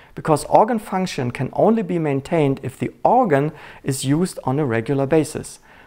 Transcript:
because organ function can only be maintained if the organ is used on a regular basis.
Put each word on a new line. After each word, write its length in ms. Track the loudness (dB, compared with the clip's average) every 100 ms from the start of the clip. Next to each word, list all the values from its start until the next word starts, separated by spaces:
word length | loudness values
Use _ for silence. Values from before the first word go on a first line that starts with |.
| -18
because 300 | -6 0 0
organ 340 | 4 4 4 0
function 540 | -2 -4 -4 -4 -4
can 180 | -4 -4
only 280 | 2 2 2
be 160 | 0 -2
maintained 600 | -2 -2 -2 0 2 0
if 160 | -6 -6
the 140 | -8 -2
organ 480 | 2 4 4 2 0 -6 -16 -10
is 220 | -6 -4
used 340 | 0 0 0 -4
on 160 | -4 -2
a 40 |
regular 420 | 0 -2 0 -2 2
basis. 520 | 2 0 -4 -12 -16 _ -20